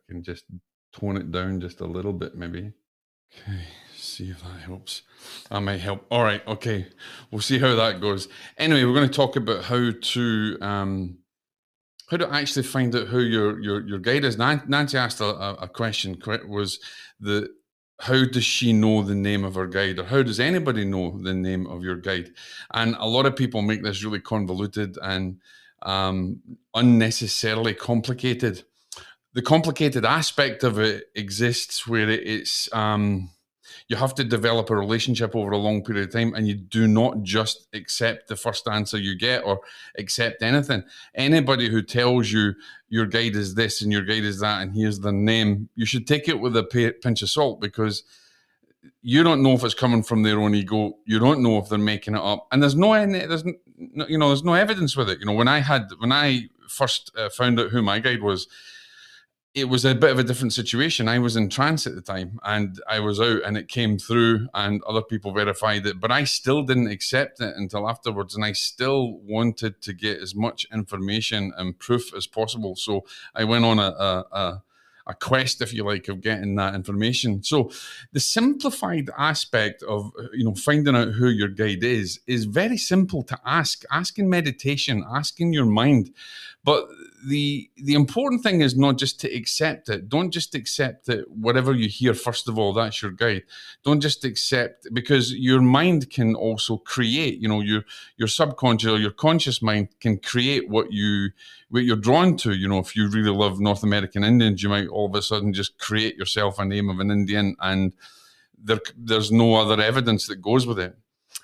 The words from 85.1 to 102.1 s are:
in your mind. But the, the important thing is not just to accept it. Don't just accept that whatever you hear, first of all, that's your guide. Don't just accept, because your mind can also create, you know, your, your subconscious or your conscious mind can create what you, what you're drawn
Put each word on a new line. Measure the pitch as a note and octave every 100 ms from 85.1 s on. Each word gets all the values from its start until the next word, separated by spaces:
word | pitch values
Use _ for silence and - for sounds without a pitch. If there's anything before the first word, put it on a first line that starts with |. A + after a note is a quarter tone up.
| C3 D3 -
in | E3+
your | D#3 A2+
mind. | G#2+ C#3 B2+ F#2 - - - - -
But | - D3 - - - _ C3+
the, | D3 C#3+ C#3+ - -
the | C#3
important | D3 C3+ A#3 C#4 B3
thing | A3 F3
is | C#3
not | B2+ C#3 B2+
just | C#3 -
to | -
accept | A#2+ - - D#3 - -
it. | G2+ G2+
Don't | D3 F3+
just | E3+ -
accept | C3+ - - B2+ - -
that | A2+ -
whatever | G#2+ A2+ B2+ B2+
you | B2 A2
hear, | - B2+
first | F#2+ A#2+ - A#2+
of | A2
all, | G2+
that's | G#2+ A2 -
your | G#2
guide. | F#2 A#2 F#2+ - - - -
Don't | C#3 D3
just | D3 -
accept, | B2+ A2+ - B2+ A#2+ - -
because | A#2 B2 C3+ A#2
your | - B2+ C3
mind | B2+ C#3 F3+ D#3+ B2+
can | - A2+
also | - A2+ A2 - A2
create, | - C3 A2+ C#3 D3 -
you | A2
know, | G#2+
your, | G#2 G#2+ - - - -
your | A2
subconscious | - D3 - B2+ A2 A2+
or | G#2+
your | G#2
conscious | - D#3 E3 C3+ -
mind | A2 G#2 G2 _
can | A2+ G2+
create | - B2 B2+ C#3 -
what | A2 -
you, | G2+ G#2 G2+ G2 - - - -
what | B2
you're | B2 A2
drawn | G#2+